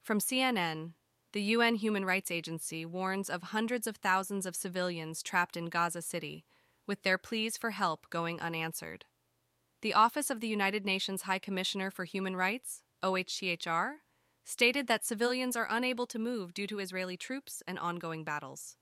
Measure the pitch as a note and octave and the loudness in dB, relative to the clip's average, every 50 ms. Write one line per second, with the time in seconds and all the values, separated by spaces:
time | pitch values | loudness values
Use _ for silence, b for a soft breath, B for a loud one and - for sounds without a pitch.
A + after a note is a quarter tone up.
0 | _ - A3 G#3 - - C4 B3+ C4 C4 B3 G3+ F3 E3 D#3+ D#3+ D#3+ E3+ E3 _ | _ 2 2 2 2 2 2 4 4 4 4 4 2 2 0 -2 -6 -10 -12 _
1 | _ _ _ _ _ _ - G#3 G3+ G3+ A3+ A#3 A#3 A#3 A#3 G#3+ G#3 A3 G#3+ G3+ | _ _ _ _ _ _ -4 -2 2 4 6 6 6 6 6 4 2 2 2 2
2 | F#3+ F#3 F3+ F#3+ F#3+ - F3 E3+ D#3+ E3 E3 D#3+ - - D#3+ D#3+ D#3+ E3 E3+ F#3 | 2 2 2 0 0 -2 -4 -4 -4 -4 -6 -6 -6 -6 -6 -6 -8 -6 -4 -2
3 | F#3+ F#3 F#3+ G3 G3 - - F3 F3 F#3+ G#3+ G#3+ A3+ A3+ B3 A#3+ G#3+ A3+ G#3 - | -2 0 0 -2 -2 -2 -4 -4 -4 -2 -2 0 0 0 0 0 -2 -4 -6 -2
4 | - G3 F#3 F#3+ F#3+ - G3+ G3 F#3 F#3 F3 - - F#3+ F3 F#3 F3+ F3+ F3 E3 | 2 4 4 4 2 0 -2 -2 -2 -4 -4 -4 -6 -2 0 0 0 0 0 -2
5 | D#3+ D#3 D#3+ - - - - F3+ F3 - - E3+ E3+ E3+ - E3+ E3+ E3+ E3 F3 | -6 -6 -6 -8 -8 0 2 2 2 2 -2 -6 -6 -2 0 2 2 2 0 -4
6 | E3+ - - F3 D#3+ D3 D3 D#3+ - b b b b b b b b - G3+ - | -6 -4 -6 -6 -6 -6 -10 -12 -16 b b b b b b b b -6 -6 0
7 | - G3 F#3 F#3+ - - A#3 A3 A3 A3+ A3 - - A3+ G3+ F#3+ G3 F3 D#3 - | 2 2 2 2 0 -2 -2 0 0 0 -2 -2 -4 -4 0 2 2 2 2 0
8 | - _ - E3+ E3+ E3 E3+ E3 - E3+ E3 D#3+ D#3+ E3 D#3+ - - D#2+ D#2+ - | -6 _ -2 -2 0 0 -2 -2 -4 -4 -2 -2 -2 -4 -4 -6 -10 -10 -12 -14
9 | - _ _ _ _ _ _ _ _ _ _ _ _ _ _ _ - A3 - - | -16 _ _ _ _ _ _ _ _ _ _ _ _ _ _ _ -2 4 6 8
10 | A3 A#3 - D4+ C#4 - C4+ A3 A3+ A3+ A3 G#3 G3 G3 G3+ G#3+ G3 G3+ F#3+ G3 | 6 6 6 0 -2 -2 -2 -2 0 -2 2 2 2 2 2 0 0 0 0 0
11 | - - G3 F3+ - G3 F#3+ F#3+ - - G3 F#3 F#3+ - - G3 F#3+ G3 - - | 0 -2 -4 -4 -2 -2 -2 -2 0 -2 -2 0 0 0 -2 -2 -4 -4 -4 -6
12 | F#3 D#3+ - F#3+ F#3+ F#3+ F#3 F3+ F#3 F#3+ G#3+ B3+ - - - - _ _ _ _ | -8 -4 -2 -2 -2 -2 0 2 2 2 2 -2 -6 -10 -12 -12 _ _ _ _
13 | - F#3+ F#3 F#3 F#3 - - - - F#3 E3+ E3+ - F3 E3 E3 F#3 B3 D4 D#4 | 0 2 2 2 0 -2 -6 -4 -2 -2 -2 -2 -2 0 2 2 2 2 -2 -8
14 | _ _ _ _ _ _ _ _ _ - - - A#3+ A#3+ B3 C#4+ C4+ - A#3 G#3+ | _ _ _ _ _ _ _ _ _ -12 2 4 4 6 6 4 4 4 2 2
15 | - - A#3 G#3 A#3 A#3+ B3 B3+ B3+ B3+ A#3+ A#3 A3+ - - A#3 B3+ B3+ B3+ A#3 | 2 -2 0 2 4 4 4 2 2 0 0 0 0 0 2 2 2 2 2 0
16 | B3 A#3+ - A3+ A3 A#3 B3 A3+ F#3+ F3 F3 - G3+ F#3+ G#3+ G3+ G3 F3+ F#3 F#3 | -2 -2 -2 -2 0 0 0 -2 -4 -4 -4 -4 -4 -2 -2 -4 -4 -4 -2 -4
17 | F#3 F#3 F3+ F3+ - - C4 C#4 - - - - - - F3+ - - F3 E3+ F3 | -2 -2 -4 -6 -6 -6 -6 -6 -6 -10 -12 -10 -8 -6 -6 -2 -2 -2 -2 -2
18 | E3+ E3 D#3+ D#3+ D#3 D3+ D3+ D3 - C3+ C#3 D#3 - - - _ | -4 -4 -4 -4 -4 -4 -4 -4 -6 -8 -12 -12 -14 -14 -16 _